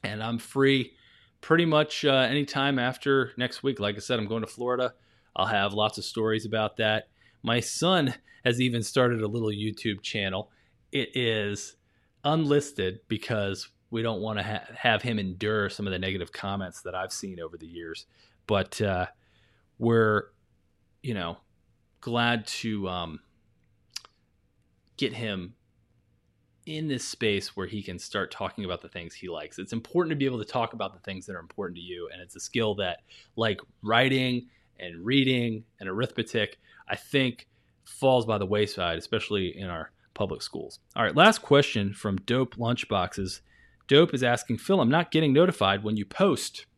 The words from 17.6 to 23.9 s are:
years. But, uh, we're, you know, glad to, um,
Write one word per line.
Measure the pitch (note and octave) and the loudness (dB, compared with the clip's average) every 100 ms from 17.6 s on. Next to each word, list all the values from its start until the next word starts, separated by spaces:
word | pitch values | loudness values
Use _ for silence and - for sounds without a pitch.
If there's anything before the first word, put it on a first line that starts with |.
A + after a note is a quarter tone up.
| D#2+ | -16
years. | E2+ E2 D#2+ - _ _ _ - | -14 -12 -14 -16 _ _ _ 0
But, | G2+ F#2 - | 0 0 -2
uh, | G#2 F2+ F2 _ _ _ _ _ _ _ | 0 0 -2 _ _ _ _ _ _ _
we're, | A#2 A2+ A2 G#2 - _ _ _ _ _ _ _ | 4 6 6 4 0 _ _ _ _ _ _ _
you | C3 | -6
know, | G#2+ E2+ F2 _ _ _ _ _ _ | -4 -4 -8 _ _ _ _ _ _
glad | - A#2 A#2+ A#2+ G#2+ | -4 0 2 0 -4
to, | - A#2 G#2+ F#2+ | -6 -4 -4 -4
um, | F2+ E2+ D#2 _ _ _ _ _ _ _ | -4 -6 -10 _ _ _ _ _ _ _